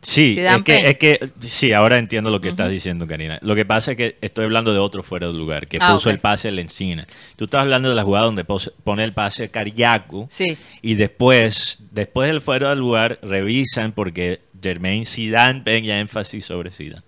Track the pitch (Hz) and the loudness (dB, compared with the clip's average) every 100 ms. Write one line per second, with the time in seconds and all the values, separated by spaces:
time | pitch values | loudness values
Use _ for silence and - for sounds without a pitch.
0 | - - 151 104 180 185 196 151 143 135 | 0 4 4 4 2 2 4 4 4 4
1 | 156 147 135 - 117 - 131 104 110 123 | 4 4 0 -10 -8 0 2 6 6 4
2 | 110 113 107 104 92 90 92 95 90 87 | 2 -2 -2 -2 -2 -4 -2 -2 -4 -6
3 | 82 78 78 78 104 104 101 110 110 117 | -6 -8 -8 -8 -2 0 2 0 0 -2
4 | 117 - 107 - 110 113 113 101 101 98 | -4 -4 -10 -4 0 0 2 2 0 -4
5 | - 90 85 85 78 78 - 82 - - | -10 -6 -6 -6 -6 -6 -6 2 4 4
6 | 117 98 104 104 110 95 85 - 95 82 | 2 0 0 0 -2 -6 -8 -6 -6 -6
7 | 78 - - - 107 139 139 131 131 120 | -10 -20 -20 -10 -4 0 2 2 2 0
8 | 101 101 113 104 87 98 - _ - 104 | 2 2 2 0 -4 -6 -6 _ -6 -2
9 | 110 104 101 - 113 117 104 110 117 113 | -2 -4 -6 -6 -8 -8 -8 0 2 2
10 | 95 92 120 - 185 156 - - 110 107 | -2 -14 -10 -6 -6 -6 -14 -12 -4 0
11 | 104 _ 123 127 113 101 - - - 107 | 0 _ 6 6 4 0 -4 -8 -10 -8
12 | 101 127 135 156 143 131 139 143 123 117 | -6 -2 -2 -2 -2 -2 0 -2 0 2
13 | 113 120 104 95 98 123 131 - 110 107 | 0 -2 -6 -4 -2 -2 -2 -2 -4 -4
14 | 95 85 90 90 _ 95 95 85 92 101 | -6 -4 -4 -4 _ -10 -6 -4 -2 -2
15 | 113 - 110 113 123 131 113 113 110 104 | -4 -6 0 4 4 2 0 0 0 -4
16 | 104 110 101 110 - 87 87 - 76 78 | -4 -6 -8 -10 -8 -8 -10 -12 -16 -16